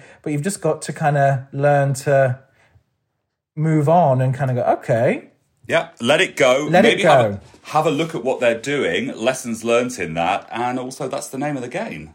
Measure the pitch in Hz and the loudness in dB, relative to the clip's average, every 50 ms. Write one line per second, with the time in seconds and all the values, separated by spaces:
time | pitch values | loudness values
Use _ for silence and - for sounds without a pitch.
0 | - - - _ - 147 151 143 143 196 190 - - 156 156 156 - - 151 - | -12 -20 -20 _ -8 -6 -4 -4 -4 -4 -4 -2 -2 -2 -2 -2 -6 -10 -8 -2
1 | 160 147 147 143 139 139 139 131 131 - - 139 139 147 143 143 139 139 135 - | 0 0 2 4 2 2 2 0 -4 -8 -4 0 2 2 4 4 2 0 -2 -2
2 | - 151 139 139 135 127 127 - - _ _ _ _ _ _ _ _ _ _ _ | 0 2 2 4 4 2 0 -4 -10 _ _ _ _ _ _ _ _ _ _ _
3 | _ _ _ _ _ _ _ _ _ _ _ 156 151 160 156 156 143 151 165 180 | _ _ _ _ _ _ _ _ _ _ _ -4 0 2 2 2 4 4 4 4
4 | 170 143 131 127 131 131 131 - 143 131 123 123 - - 285 - - - 123 113 | 4 4 4 2 2 0 0 -2 -2 -2 -2 0 0 0 0 0 0 -2 0 2
5 | 120 160 233 - - - _ _ _ _ _ _ - - 139 165 160 - - - | 2 0 0 -2 -6 -12 _ _ _ _ _ _ -6 -2 -2 -2 -2 -4 -8 -4
6 | 117 120 147 165 185 - - - 143 127 127 139 151 151 165 185 220 233 190 175 | 0 2 2 2 2 0 0 2 2 4 4 2 2 2 4 4 6 6 4 4
7 | 196 165 147 131 117 104 101 98 - - - _ _ - - 151 160 165 143 143 | 4 4 6 6 4 2 -2 -6 -10 -18 -20 _ _ -4 -2 0 0 0 0 -2
8 | 165 160 - 127 113 131 127 - 123 117 117 - - 139 147 139 107 87 85 101 | -2 -4 -6 -6 -4 -4 -2 0 0 0 0 0 -4 -4 -4 -2 -2 -2 -2 -2
9 | 113 135 - - 113 127 135 - - 120 113 110 113 117 117 123 127 123 - - | -4 -6 -6 -4 -2 -2 -2 -2 -6 -8 -8 -6 -2 0 2 2 0 -2 -4 -8
10 | 90 80 80 82 85 90 101 - - - - 113 123 123 127 131 127 131 131 - | -8 -6 -4 -2 -2 0 -2 -2 -4 -8 -8 -6 -4 -4 -4 -6 -8 -8 -10 -8
11 | 147 127 139 131 - - - 127 143 151 147 131 120 117 - 175 226 226 - 78 | -8 -8 -6 -8 -8 -10 -8 -6 -6 -6 -6 -6 -8 -8 -8 -8 -8 -10 -10 -12
12 | 78 80 | -14 -18